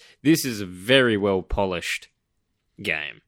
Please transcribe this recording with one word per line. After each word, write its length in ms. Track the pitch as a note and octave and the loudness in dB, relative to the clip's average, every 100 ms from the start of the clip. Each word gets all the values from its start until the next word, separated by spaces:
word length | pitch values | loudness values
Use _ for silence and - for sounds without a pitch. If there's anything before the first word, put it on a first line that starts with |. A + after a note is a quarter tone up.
| - _ | -20 _
this 240 | C3+ D#3+ C3+ | 0 2 0
is 160 | G#2+ | -6
a 40 | F#2+ | -10
very 520 | F2+ G2 C3+ B2 G#2 | -10 2 4 4 2
well 240 | G2+ F#2+ | 2 0
polished 640 | F2 - G2 F2 - - - _ _ _ _ _ _ - | -2 -2 -2 -2 -6 -8 -12 _ _ _ _ _ _ -12
game. 400 | G2 D#2 D2 G#1+ | -4 -4 -6 -14